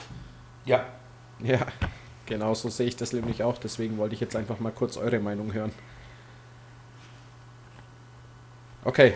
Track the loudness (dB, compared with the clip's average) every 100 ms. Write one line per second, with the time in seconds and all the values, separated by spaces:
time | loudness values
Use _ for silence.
0 | -16 -14 -16 -18 -20 -12 2 4 2 -10
1 | -20 -20 -20 -6 2 2 2 -2 -4 -4
2 | -16 -18 -6 -2 0 0 -2 0 0 0
3 | -2 -2 -2 0 0 0 -4 -4 -2 0
4 | -2 -2 -2 -2 -2 -2 -2 0 -2 0
5 | 0 2 0 -2 -2 -2 -4 -6 -16 -18
6 | -18 -20 -20 -20 -20 -20 -20 -20 -20 -20
7 | -20 -20 -20 -20 -20 -20 -20 -20 -20 -20
8 | -20 -20 -20 -20 -20 -20 -20 -6 0 10
9 | 10